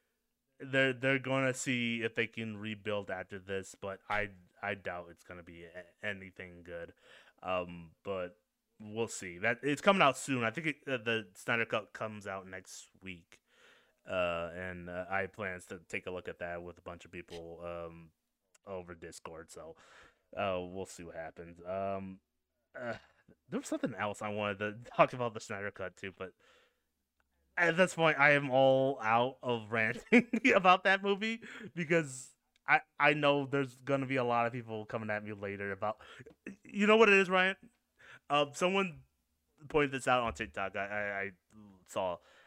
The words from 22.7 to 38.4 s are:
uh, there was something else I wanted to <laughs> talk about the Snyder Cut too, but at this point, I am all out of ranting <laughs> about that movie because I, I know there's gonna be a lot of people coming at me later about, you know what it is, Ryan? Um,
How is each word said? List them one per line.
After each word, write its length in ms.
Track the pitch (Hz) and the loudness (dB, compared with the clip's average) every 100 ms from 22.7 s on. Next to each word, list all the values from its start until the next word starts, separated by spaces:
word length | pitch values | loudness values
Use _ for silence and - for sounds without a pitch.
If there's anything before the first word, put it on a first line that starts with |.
| 131 | -10
uh, 200 | 120 110 - _ _ _ _ | -8 -8 -12 _ _ _ _
there 100 | 214 | -8
was 80 | - | -6
something 260 | 311 156 101 | -4 -4 -4
else 240 | 104 101 | -4 -4
I 80 | 107 | -4
wanted 300 | 104 104 98 | -2 -2 0
to 160 | 104 107 | -4 -6
<laughs> 120 | 120 - | -2 4
talk 160 | 147 | 4
about 200 | 127 120 | 2 -4
the 60 | 107 | -4
Snyder 320 | - 101 101 | -8 -6 -6
Cut 240 | - 92 - | -6 -10 -8
too, 160 | 98 - | -10 -8
but 160 | 92 - _ _ _ _ _ _ _ _ _ _ _ - | -12 -12 _ _ _ _ _ _ _ _ _ _ _ 0
at 220 | 170 165 | 2 4
this 160 | 180 | 2
point, 260 | - 160 143 | 4 4 6
I 120 | 143 | 6
am 180 | 143 143 | 6 4
all 500 | 127 135 131 135 139 | 6 6 6 4 0
out 360 | 110 117 123 - | 2 4 4 0
of 280 | 131 117 107 | -2 -2 0
ranting 560 | 113 110 123 - 240 247 226 | 0 0 0 4 6 6 2
<laughs> 140 | 254 214 | 4 6
about 280 | 180 185 196 | 8 8 6
that 180 | 190 | 2
movie 380 | 196 196 220 233 226 - 226 170 | 2 0 -2 -6 -10 -14 -10 -6
because 560 | 151 170 147 131 - _ _ _ - | 2 2 2 -6 -16 _ _ _ 2
I, 140 | 147 - - | 2 0 2
I 140 | 147 | 4
know 320 | 151 143 143 135 | 6 6 4 2
there's 320 | 139 131 120 127 | 0 -2 -4 -2
gonna 220 | 139 131 | 0 0
be 80 | 135 | 0
a 80 | |
lot 240 | 123 120 117 | 2 2 2
of 60 | |
people 320 | 123 113 110 107 | -2 -6 -8 -6
coming 260 | 120 107 | -6 -4
at 120 | 107 | -4
me 100 | 107 | -6
later 380 | 98 101 101 101 | -8 -8 -6 -6
about, 260 | 95 104 - - - - - - - | -4 -4 -4 -10 -20 -20 -18 -16 -16
you 240 | - 208 214 | -8 0 6
know 100 | 220 | 8
what 120 | 220 | 8
it 60 | 196 | 8
is, 140 | 180 | 6
Ryan? 260 | 185 185 190 - _ _ _ - - - | 4 2 0 -10 _ _ _ -20 -18 0
Um, 200 | 147 | 2